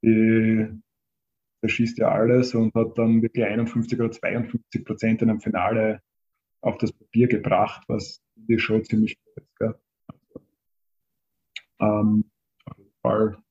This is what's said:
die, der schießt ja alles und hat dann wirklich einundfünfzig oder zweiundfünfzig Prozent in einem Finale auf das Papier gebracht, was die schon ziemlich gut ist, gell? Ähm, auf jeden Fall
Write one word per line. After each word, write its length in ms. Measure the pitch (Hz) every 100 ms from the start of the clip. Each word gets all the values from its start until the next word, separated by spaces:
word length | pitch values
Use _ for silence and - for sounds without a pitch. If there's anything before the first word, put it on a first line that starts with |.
die, 640 | 113 110 110 113 110 110 110 - _ _ _ _ _ _ _ _
der 60 | 113
schießt 300 | - 117 -
ja 100 | 110
alles 460 | - 113 127 123
und 200 | 113 113
hat 240 | 113 110 -
dann 240 | 113 113
wirklich 220 | 113 -
einundfünfzig 540 | 107 107 117 120 113 -
oder 100 | 117
zweiundfünfzig 760 | 113 - 104 117 120 _ 113
Prozent 380 | - 107 117 110
in 80 | 113
einem 100 | 107
Finale 600 | - 104 92 113 110 107 _ _ _ _ _ _
auf 180 | - -
das 140 | 113
Papier 360 | - _ 113 120
gebracht, 560 | 107 - 92 107 - _
was 340 | 110 - - _
die 240 | _ 110 113
schon 260 | - 110
ziemlich 320 | 110 110 107 -
gut 240 | _ -
ist, 140 | _ _
gell? 160 | - - _ _ _ - _ - _ _ _ _ _ _ _ _ _ _ _ - _ _
Ähm, 440 | 107 104 107 107 107 _ _ _ -
auf 120 | -
jeden 120 | 101 _
Fall 380 | 117 107 110 101 _